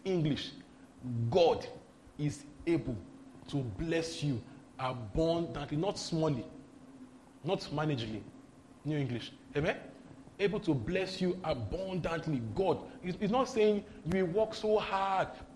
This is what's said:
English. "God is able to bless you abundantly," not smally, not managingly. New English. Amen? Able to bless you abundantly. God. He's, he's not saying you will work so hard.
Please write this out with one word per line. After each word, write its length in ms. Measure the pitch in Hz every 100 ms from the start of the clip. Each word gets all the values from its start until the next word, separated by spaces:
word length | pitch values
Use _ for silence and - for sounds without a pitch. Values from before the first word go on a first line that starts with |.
English. 460 | 190 180 151 123 - - - - - - 127 117 117
"God 340 | 180 165 - - - - - - -
is 260 | 147 - - - -
able 300 | 165 - 113 - - - - -
to 120 | 143
bless 680 | 123 95 165 165 160 -
you 180 | 147 117 - - - -
abundantly," 960 | 127 123 107 156 165 165 170 143 143 151
not 180 | 190 196
smally, 480 | - 165 156 127 - - - - - - - - - -
not 160 | 147 190 -
managingly. 500 | 143 156 139 110 107 - - - - - -
New 120 | 143 151
English. 340 | 135 120 - - - 147
Amen? 200 | 165 277 - - - - - -
Able 200 | 202 208
to 140 | -
bless 460 | 143 107 180 185 -
you 180 | 185 180
abundantly. 960 | 160 135 104 170 190 185 170 165 160 139 113
God. 240 | 104 190 147 - -
He's, 140 | 180 -
he's 140 | 202
not 180 | 247 269
saying 360 | 220 214 208 - -
you 200 | 156 185
will 80 | 185
work 220 | 190 220
so 240 | - 214 214
hard. 500 | - 196 196 190 147 - -